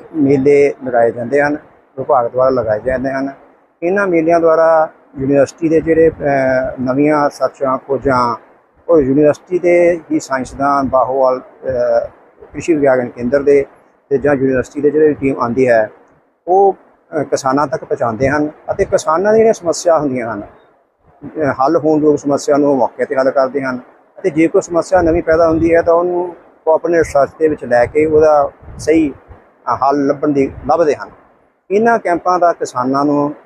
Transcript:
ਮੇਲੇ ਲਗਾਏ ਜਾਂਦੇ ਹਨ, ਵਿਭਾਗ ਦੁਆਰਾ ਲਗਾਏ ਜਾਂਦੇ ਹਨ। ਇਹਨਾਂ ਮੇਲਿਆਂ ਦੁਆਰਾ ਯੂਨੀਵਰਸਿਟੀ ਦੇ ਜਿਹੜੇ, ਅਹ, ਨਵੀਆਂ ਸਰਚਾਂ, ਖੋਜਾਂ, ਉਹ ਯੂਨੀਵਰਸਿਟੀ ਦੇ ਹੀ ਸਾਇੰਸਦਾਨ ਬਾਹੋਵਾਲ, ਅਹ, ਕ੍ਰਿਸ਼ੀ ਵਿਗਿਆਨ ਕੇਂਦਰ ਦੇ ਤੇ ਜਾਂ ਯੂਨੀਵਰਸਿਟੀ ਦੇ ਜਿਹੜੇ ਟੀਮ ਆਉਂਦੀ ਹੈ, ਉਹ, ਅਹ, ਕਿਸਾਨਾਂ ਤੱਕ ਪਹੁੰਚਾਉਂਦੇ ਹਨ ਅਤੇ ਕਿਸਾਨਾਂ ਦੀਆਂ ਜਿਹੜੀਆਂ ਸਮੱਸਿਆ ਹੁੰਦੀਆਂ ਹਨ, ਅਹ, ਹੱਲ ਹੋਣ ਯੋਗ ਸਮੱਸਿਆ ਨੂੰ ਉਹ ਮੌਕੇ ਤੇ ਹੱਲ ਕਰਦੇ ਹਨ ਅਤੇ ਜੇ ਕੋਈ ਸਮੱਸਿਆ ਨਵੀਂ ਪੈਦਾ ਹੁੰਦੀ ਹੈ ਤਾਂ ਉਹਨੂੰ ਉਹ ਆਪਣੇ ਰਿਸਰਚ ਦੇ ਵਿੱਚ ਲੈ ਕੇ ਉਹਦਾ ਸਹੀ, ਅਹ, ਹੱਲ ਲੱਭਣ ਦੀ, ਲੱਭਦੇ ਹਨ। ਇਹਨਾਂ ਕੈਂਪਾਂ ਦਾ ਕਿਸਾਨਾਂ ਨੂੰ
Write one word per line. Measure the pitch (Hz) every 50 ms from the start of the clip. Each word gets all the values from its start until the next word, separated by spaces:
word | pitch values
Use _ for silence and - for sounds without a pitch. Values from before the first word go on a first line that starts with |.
| - - -
ਮੇਲੇ | 160 143 135 143 135 131 143 143 143 143 139 - - 131
ਲਗਾਏ | 131 123 117 117 117
ਜਾਂਦੇ | 107 117 120 117 135 143
ਹਨ, | 143 147 147 151 - - _ _ _ _ - 135
ਵਿਭਾਗ | 127 - 151 127 120 117
ਦੁਆਰਾ | 120 127 127 131
ਲਗਾਏ | 131 127 110 110 107 107
ਜਾਂਦੇ | 110 127 131 127 127 135
ਹਨ। | 131 135 135 139 135 - - _ _ _ _ _ _ - 165
ਇਹਨਾਂ | 170 190 202 202
ਮੇਲਿਆਂ | 190 175 165 160 160 170 170
ਦੁਆਰਾ | 165 165 160 165 160 165 165 160 156 165 - _ _ _ - 143
ਯੂਨੀਵਰਸਿਟੀ | 135 135 139 139 135 - - - 165 156
ਦੇ | 160 160
ਜਿਹੜੇ, | 147 160 160 160 165 160
ਅਹ, | 156 - 151 143 139 139 135 131 131 127 131 131 - 135
ਨਵੀਆਂ | 123 131 127 139 147 151 151 151 147 143
ਸਰਚਾਂ, | - - 135 127 - - 143 131 131
ਖੋਜਾਂ, | 127 - - 139 127 120 139 131 123 123 117 117 - - _ _ _ _ _ _ _ -
ਉਹ | - 170 160
ਯੂਨੀਵਰਸਿਟੀ | 135 127 135 147 151 147 139 - - - 180 175
ਦੇ | 165 175 175 175 175 170 175 165 151 147
ਹੀ | 151 156
ਸਾਇੰਸਦਾਨ | - - - 131 127 - - 123 139 143 143 139 135 123
ਬਾਹੋਵਾਲ, | 127 131 123 123 131 135 131 127 127 127
ਅਹ, | - - - - - 131 131 120 120 120 120 117 - - - _ _ _ _ - -
ਕ੍ਰਿਸ਼ੀ | - - 147 - - 165
ਵਿਗਿਆਨ | 147 139 139 131 127 123 120
ਕੇਂਦਰ | - 123 120 123 139 143 139
ਦੇ | 143 143 143 139 - _ _ _ _ _ _ _ -
ਤੇ | 143
ਜਾਂ | 127 120 143 147
ਯੂਨੀਵਰਸਿਟੀ | 131 131 131 131 127 117 - - 147
ਦੇ | 139 147
ਜਿਹੜੇ | 139 151 156 156 143
ਟੀਮ | 113 135 135 131 -
ਆਉਂਦੀ | 127 117 117 127 131
ਹੈ, | 123 117 113 110 107 - - _ _ _ _ _ _ _ _ -
ਉਹ, | 165 180 196 202 196 190
ਅਹ, | - _ _ _ _ _ - 170 156 135
ਕਿਸਾਨਾਂ | - 151 135 - 135 131 143 151
ਤੱਕ | 143 165 156 -
ਪਹੁੰਚਾਉਂਦੇ | - 151 - 135 117 113 104 135 135
ਹਨ | 147 151 151 151 - - - -
ਅਤੇ | 156 - 196
ਕਿਸਾਨਾਂ | - 196 175 - 160 156 170
ਦੀਆਂ | 190 208 220
ਜਿਹੜੀਆਂ | 226 220 226 -
ਸਮੱਸਿਆ | - 175 165 151 - - 170 160 151
ਹੁੰਦੀਆਂ | 151 143 127 127 113 117 110
ਹਨ, | 104
ਅਹ, | 107 - - _ _ _ _ _ _ _ _ _ _ _ _ _ - - - 156 156 135 123
ਹੱਲ | - 135 143 165
ਹੋਣ | 165 147 156 156 151 147
ਯੋਗ | 151 147
ਸਮੱਸਿਆ | 139 - 139 143 127 - - 143
ਨੂੰ | 143 147 143
ਉਹ | 143
ਮੌਕੇ | 131 113 101 - - 123
ਤੇ | - 143
ਹੱਲ | 131 135 135
ਕਰਦੇ | 127 143 131 131 127 143
ਹਨ | 135 131 127 123 - - _ _ _ _ _ -
ਅਤੇ | - 190
ਜੇ | 147 156 165
ਕੋਈ | 160 - 190
ਸਮੱਸਿਆ | 185 - 175 170 160 - 190 185
ਨਵੀਂ | 170 160 160 175 160
ਪੈਦਾ | 165 160 160 170 165
ਹੁੰਦੀ | 160 160 160 170 165
ਹੈ | 165
ਤਾਂ | 170 170 165
ਉਹਨੂੰ | 170 175 180 175 175 180 175 - - - _ _ _ -
ਉਹ | 160 160
ਆਪਣੇ | 151 - 165 170 165
ਰਿਸਰਚ | 151 - - 143 135 107 - -
ਦੇ | 160
ਵਿੱਚ | 156 151 - -
ਲੈ | 120 120 120 120
ਕੇ | 120 - 151 156
ਉਹਦਾ | 156 156 151 156 156 151 147 143 143 - - - - -
ਸਹੀ, | - - 151 160 165 160 139
ਅਹ, | 127 - _ - - - _ _ _ _ - 123 120
ਹੱਲ | - 127 139 143 143 139
ਲੱਭਣ | 139 139 139 156
ਦੀ, | 151 143 139 135 135 - - -
ਲੱਭਦੇ | 127 156 165 170 151 127
ਹਨ। | - 104 92 - - _ _ _ _ _ _ _ _ _ -
ਇਹਨਾਂ | 190 208 226 233 233 220
ਕੈਂਪਾਂ | - 180 175 165 - 180 180 180
ਦਾ | 175 170 165
ਕਿਸਾਨਾਂ | - 160 - - 127 123 131 135 139 143
ਨੂੰ | 147 143 147 143 147 147 - -